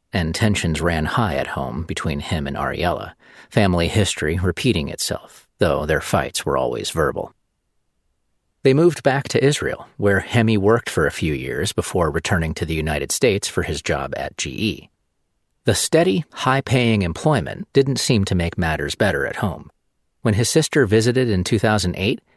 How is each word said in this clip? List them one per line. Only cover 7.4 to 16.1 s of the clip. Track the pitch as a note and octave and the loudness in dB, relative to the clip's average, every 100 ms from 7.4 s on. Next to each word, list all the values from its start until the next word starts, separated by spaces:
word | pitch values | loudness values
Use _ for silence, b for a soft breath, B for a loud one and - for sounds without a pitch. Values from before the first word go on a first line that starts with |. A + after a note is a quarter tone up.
| _ _ _ _ _ _ _ _ _ _ _ _ | _ _ _ _ _ _ _ _ _ _ _ _
They | C3+ | 2
moved | C#3 F3 - | 4 4 2
back | C#3 C3+ - | 0 0 0
to | - | 2
Israel, | C3+ D3 - B2+ - - | 2 0 -4 -6 -12 -2
where | G2+ F#2+ | 2 2
Hemi | - A#2 A2+ G#2+ | 2 2 4 4
worked | G2 A#2 - | 4 4 2
for | - D2+ | 0 0
a | |
few | - D#2+ | 0 -2
years | C2+ B1+ B1 F#2+ | -4 -6 -4 -4
before | - - F#2 D#2+ | -4 -2 0 0
returning | D#2 - F2+ D#2+ | -2 0 0 0
to | - E2 | -4 -4
the | |
United | D#2+ D#2 D2+ C#2 | -2 -2 -2 -4
States | - B2 G2 - | 2 2 2 -2
for | - | -4
his | E2 D#2 | -4 -4
job | - D2 C2+ - | -4 -4 -4 -8
at | C#2+ - | -8 -8
G | D2 | -8
E. | - G#2+ - - _ _ _ _ _ _ _ | -4 -4 -4 -12 _ _ _ _ _ _ _
The | - | -2
steady, | G2+ - D#3+ F3+ | 0 2 2 4